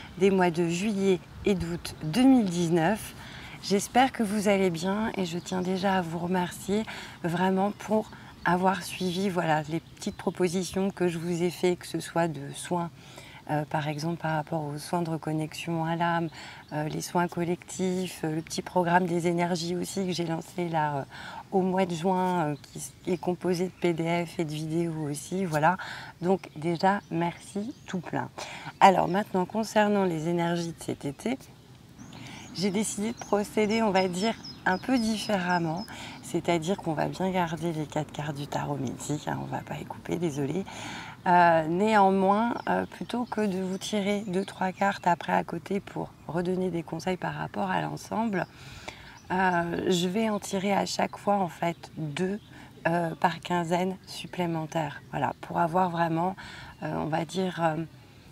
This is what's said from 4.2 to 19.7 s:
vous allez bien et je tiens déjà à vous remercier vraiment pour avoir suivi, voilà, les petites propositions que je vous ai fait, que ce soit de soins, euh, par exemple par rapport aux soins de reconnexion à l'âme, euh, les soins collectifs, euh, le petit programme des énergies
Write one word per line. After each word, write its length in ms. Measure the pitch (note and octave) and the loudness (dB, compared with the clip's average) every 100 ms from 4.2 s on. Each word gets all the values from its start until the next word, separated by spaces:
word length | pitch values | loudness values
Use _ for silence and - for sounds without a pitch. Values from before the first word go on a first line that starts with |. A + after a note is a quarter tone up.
vous 260 | G#3 G#3+ G3+ | 0 2 4
allez 220 | G3 F#3+ | 4 4
bien 400 | D#3+ F#3 G#3 A3+ - | 2 0 0 -2 -2
et 80 | |
je 140 | F3 E3+ | -4 -4
tiens 240 | - F#3 | -4 -2
déjà 340 | F3+ F#3+ G3 F#3+ | 0 0 2 2
à 60 | |
vous 160 | E3 E3 | 0 -2
remercier 680 | F3 F#3 F3 - - G#3 A3 - - - | 0 0 0 -4 -2 0 -2 -8 -14 -6
vraiment 480 | E3+ E3+ F#3 F#3+ G3+ | -2 2 2 4 2
pour 400 | - - G#3+ - - - - | -2 0 0 0 -10 -18 -2
avoir 380 | - F3+ F#3 F#3+ | 2 4 4 2
suivi, 480 | - - F#3 F3 G3+ | -2 -4 -2 0 0
voilà, 320 | F3 E3 D#3 D3+ | 2 2 2 2
les 100 | D#3+ | -4
petites 380 | - - G3+ - | -6 -10 -8 -4
propositions 720 | G3 - F3+ F#3 F3 F#3+ F#3+ | -4 0 0 0 -2 0 0
que 180 | - F3 | 2 0
je 100 | E3 | 0
vous 240 | F3 E3+ | -2 0
ai 60 | F3 | 0
fait, 280 | - F3+ F3 | 2 0 0
que 100 | - | -4
ce 120 | E3 | -8
soit 300 | - E3+ E3+ | -2 0 0
de 240 | C#3+ C#3 | -2 -8
soins, 360 | C#3+ - F3 E3+ - - - - - - | -10 -4 -2 -4 -8 -18 -20 -18 -16 -2
euh, 140 | D3+ | -2
par 240 | D3+ D#3+ D3 | 0 -2 -2
exemple 320 | D3 D#3+ E3+ | -2 -4 -2
par 160 | D#3+ D#3 | -2 -2
rapport 280 | D3+ E3 | -2 -4
aux 120 | D3 D3 | -4 -6
soins 240 | - F3+ | -4 -2
de 80 | E3 | -2
reconnexion 760 | D#3+ D#3 D#3 D#3 - - E3+ D#3+ | -4 -2 -2 -4 -6 -4 -2 0
à 100 | E3+ | 0
l'âme, 320 | E3+ E3+ E3 - - - - | 2 2 -2 -6 -16 -18 -8
euh, 120 | D3+ D#3 | -4 -4
les 120 | D#3+ | -4
soins 260 | - F3+ F3 | -2 0 0
collectifs, 920 | F3 E3+ F3 - - F#3 F#3 F3+ - | 0 -2 -2 -6 -2 0 0 -4 -4
euh, 120 | D#3+ | -4
le 80 | D#3 | -2
petit 180 | D#3+ - | -4 -6
programme 460 | - F3+ E3+ F3 F3+ | -2 0 4 4 4
des 220 | E3+ E3+ | 2 2
énergies 480 | E3+ F3 F3 E3+ | 2 0 0 -2